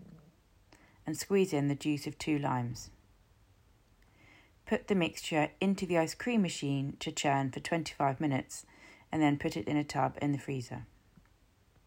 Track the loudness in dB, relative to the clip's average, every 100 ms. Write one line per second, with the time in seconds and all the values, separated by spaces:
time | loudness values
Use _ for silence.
0 | -18 -20 -20 _ _ _ _ -20 -20 _
1 | -8 -8 0 2 4 2 2 0 0 -2
2 | -4 -6 0 0 2 0 -2 -6 -12 -20
3 | _ _ _ _ _ _ _ _ _ _
4 | -20 _ -20 -20 -20 _ -2 -2 2 2
5 | 2 -2 -2 2 2 2 0 0 2 2
6 | 2 -2 0 2 2 0 -2 0 -2 -6
7 | -8 -2 2 2 0 -4 -2 -2 -2 0
8 | 0 2 0 0 -2 -14 -16 -20 -20 -20
9 | -6 2 4 4 0 -2 -2 -2 0 0
10 | 0 0 -2 -2 -2 -6 -6 -10 -12 -20
11 | _ -20 _ _ _ _ _ _